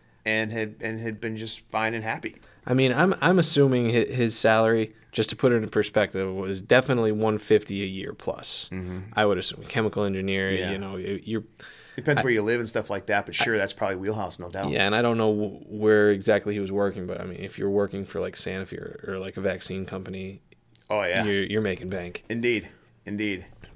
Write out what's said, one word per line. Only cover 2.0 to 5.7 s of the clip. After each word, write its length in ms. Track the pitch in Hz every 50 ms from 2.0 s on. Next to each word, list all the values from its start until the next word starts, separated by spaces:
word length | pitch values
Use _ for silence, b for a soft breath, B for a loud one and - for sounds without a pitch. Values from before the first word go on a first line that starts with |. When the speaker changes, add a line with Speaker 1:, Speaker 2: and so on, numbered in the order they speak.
| 110
Speaker 1:
happy. 320 | 113 123 165 - 110 - - b b b b b
Speaker 2:
I 100 | - 123
mean, 180 | 131 131 127
I'm, 240 | 117 139 170 196 180 -
I'm 200 | 135 160 190 180
assuming 500 | 156 - - 143 139 135 127 123 120 113
hi-, 140 | 120 117 107
his 320 | - 113 123 117 113 110 -
salary, 560 | - 113 110 113 113 113 113 113 110 - b b b b
just 200 | - - 107 -
to 60 | -
put 140 | - - 127
it 60 | 120 113 107
in 40 |
perspective, 640 | 101